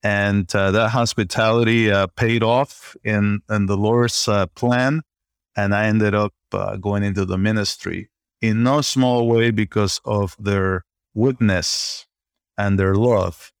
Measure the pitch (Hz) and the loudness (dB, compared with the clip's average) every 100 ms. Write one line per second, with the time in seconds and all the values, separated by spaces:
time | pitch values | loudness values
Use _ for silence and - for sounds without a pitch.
0 | 104 101 101 101 92 104 98 98 113 120 | 0 0 2 0 0 0 2 2 2 0
1 | 117 - 98 - 110 113 113 117 110 98 | -2 -2 -4 0 2 2 2 2 2 2
2 | 95 - 117 117 110 120 139 - - - | 0 -2 0 2 2 2 0 -6 -20 -12
3 | - 107 104 101 _ 107 98 98 104 120 | -4 0 0 -2 _ -2 0 0 2 2
4 | 120 - - 104 92 - 123 123 127 151 | 0 -2 -2 0 -2 -2 -2 0 0 -2
5 | - _ _ _ _ - 101 101 107 107 | -6 _ _ _ _ -4 0 0 2 2
6 | 107 104 104 _ _ 98 95 101 98 101 | 2 0 -2 _ _ -6 -6 -6 -4 -2
7 | 101 98 95 92 101 110 98 - 92 90 | -2 -2 -2 -2 0 -2 -4 -6 -10 -10
8 | 98 _ _ _ 113 110 120 143 143 - | -12 _ _ _ -2 0 2 0 0 0
9 | 127 123 117 117 117 107 107 - 101 - | 2 2 2 2 2 0 -2 0 -2 -2
10 | - 104 98 - 101 98 95 92 - _ | -4 -2 -2 -6 -4 -2 0 -4 -6 _
11 | _ - 120 127 110 92 85 - - - | _ -2 0 2 0 0 -2 -6 -6 -10
12 | - _ _ _ _ - 101 98 95 98 | -16 _ _ _ _ -6 -2 0 2 2
13 | 120 110 90 85 - _ | 2 2 0 -6 -20 _